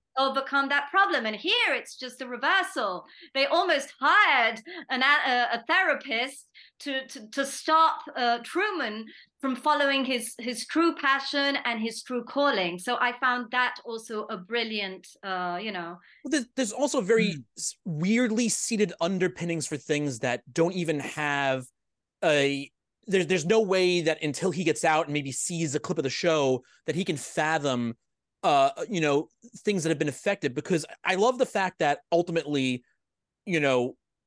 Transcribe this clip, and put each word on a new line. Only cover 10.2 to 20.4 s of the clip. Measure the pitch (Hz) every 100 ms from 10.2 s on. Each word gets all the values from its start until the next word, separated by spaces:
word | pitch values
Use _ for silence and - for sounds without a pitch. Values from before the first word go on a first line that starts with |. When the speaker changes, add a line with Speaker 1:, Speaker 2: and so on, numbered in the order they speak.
| 233 -
Speaker 1:
his | 233 233 -
true | 311 339 330
passion | 277 277 277 285 277 277
and | 247 226
his | 220 220
true | - 247 233
calling. | 269 285 226 175 175
So | 240 247
I | 240 240
found | 254 247 226
that | 247 247 - -
also | 226 220 214 214
a | 214
brilliant, | 180 233 226 214 196 190 - -
uh, | 202 185 180 175
you | 220
know. | 190 170 180 - _
Speaker 2:
Well, | 285
there's, | 294 233 -
there's | 240
also | 226 277 285
very | 185 226 214
Speaker 3:
Hmm. | 156 117 -
Speaker 2:
s-, | - - -
weirdly | 151 180 233 247 220 240
seated | - - 226 202 -
underpinnings | 170 190 180 180 170 165 143
for | 147
things | - 147 147 117
that | 127 123